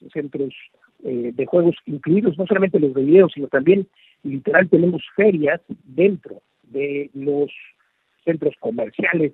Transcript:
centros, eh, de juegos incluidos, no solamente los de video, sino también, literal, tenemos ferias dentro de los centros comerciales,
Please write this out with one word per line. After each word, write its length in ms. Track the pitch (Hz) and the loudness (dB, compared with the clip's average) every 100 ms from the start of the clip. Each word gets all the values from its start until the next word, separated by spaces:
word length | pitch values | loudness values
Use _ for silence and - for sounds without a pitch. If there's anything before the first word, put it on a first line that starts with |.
| - | -12
centros, 400 | 156 143 143 135 - - _ _ _ | -10 -8 -8 -8 -10 -20 _ _ _
eh, 280 | 139 123 120 | -8 -6 -6
de 100 | 123 | -6
juegos 320 | 131 175 170 - | 0 2 2 0
incluidos, 540 | - 143 156 190 208 151 | -8 -8 0 0 0 -2
no 80 | 185 | -2
solamente 340 | 190 190 185 | 0 2 2
los 140 | 143 | 0
de 100 | 135 | 0
video, 240 | 139 185 170 | 4 6 4
sino 200 | - 135 | 0 -4
también, 380 | 139 151 202 185 _ _ _ | 0 2 2 0 _ _ _
literal, 480 | 143 135 208 208 185 | -10 -6 0 2 4
tenemos 320 | 160 175 165 - | 4 2 -2 -6
ferias 460 | - 208 170 147 170 - - | 0 2 2 -2 -4 -8 -20
dentro 560 | - 131 196 180 - - _ _ | -10 0 0 0 -10 -20 _ _
de 480 | _ 139 143 143 143 | _ -8 -6 -6 -10
los 380 | 139 143 143 143 - - _ _ _ _ _ | -8 -4 -2 -4 -8 -20 _ _ _ _ _
centros 300 | 170 160 147 - | -6 -4 -4 -6
comerciales, 720 | 120 120 110 - 175 175 147 | -8 -6 -8 -4 -4 -2 -4